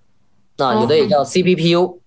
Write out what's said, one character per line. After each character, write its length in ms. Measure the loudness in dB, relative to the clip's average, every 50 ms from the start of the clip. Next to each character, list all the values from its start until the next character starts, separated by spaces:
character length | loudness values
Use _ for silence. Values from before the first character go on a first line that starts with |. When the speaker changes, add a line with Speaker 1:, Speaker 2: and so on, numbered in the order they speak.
| _ _ _ _ _ _ _ _ _ _ _ -4
Speaker 1:
那 160 | -2 -2 0
有 120 | 0 0
的 120 | 0 2 0
也 100 | 2 2
叫 160 | 0 0 0
C 200 | 0 -2 0 0
P 120 | 2 0
P 140 | 0 0 0
U， 140 | 2 0 0
Speaker 2:
哦。 120 | -2 -4 -10 _